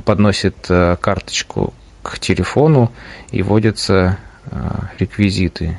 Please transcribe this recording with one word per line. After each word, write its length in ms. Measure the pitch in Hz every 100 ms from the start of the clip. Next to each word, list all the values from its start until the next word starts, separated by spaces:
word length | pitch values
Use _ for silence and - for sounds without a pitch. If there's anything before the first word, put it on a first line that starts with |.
подносит, 600 | 80 98 104 92 98 - -
э, 280 | 90 87 87
карточку 720 | - 95 - - - - - - - -
к 160 | - -
телефону 720 | - 92 92 - 151 147 123 - - - -
и 120 | -
вводятся, 760 | 95 104 110 104 - 95 92 95 - - -
э, 60 | - - - - -
реквизиты, 800 | 92 - 101 95 90 - 82